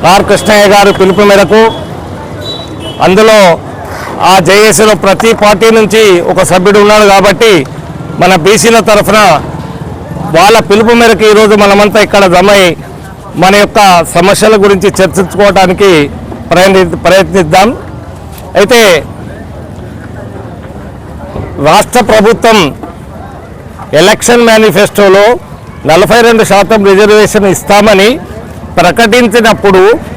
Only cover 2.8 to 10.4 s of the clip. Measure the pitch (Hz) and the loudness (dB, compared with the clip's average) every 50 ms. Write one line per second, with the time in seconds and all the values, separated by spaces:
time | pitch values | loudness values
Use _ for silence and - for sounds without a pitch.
2.8 | - - - - - 170 190 202 220 220 220 214 196 175 160 156 - - - - | -12 -12 -6 -4 -2 0 0 2 2 4 4 4 4 2 0 -2 -6 -16 -14 -14
3.8 | - - - - - - - - - 170 185 196 165 156 190 208 214 220 202 - | -14 -14 -14 -14 -12 -12 -6 -2 0 2 2 2 2 2 2 2 2 2 2 2
4.8 | 214 214 208 - - 196 190 - - 226 220 - 208 208 214 175 220 226 220 226 | 2 2 0 0 0 -2 -2 0 0 -2 0 2 2 0 2 2 2 2 2 2
5.8 | 214 190 202 220 220 202 180 175 165 - 185 185 185 - 175 185 180 202 202 214 | 0 2 2 2 2 2 2 2 0 -2 0 0 0 0 0 0 2 2 2 4
6.8 | 202 208 214 214 214 202 196 196 190 202 190 - 233 226 196 160 131 - - - | 4 4 4 4 4 4 4 4 2 2 0 2 2 2 2 2 0 -4 -10 -14
7.8 | - - - - - - - - 165 185 190 175 147 190 220 180 135 233 226 233 | -14 -14 -14 -14 -12 -12 -4 -2 0 2 2 2 2 2 2 2 2 2 2 2
8.8 | 180 190 214 208 160 180 202 214 208 185 156 139 - - - - - - - - | 2 2 0 0 2 2 2 2 4 2 2 0 -2 -8 -12 -12 -12 -12 -14 -14
9.8 | - - - - - - - - - - 156 160 | -14 -14 -14 -14 -14 -14 -12 -10 -8 -2 0 2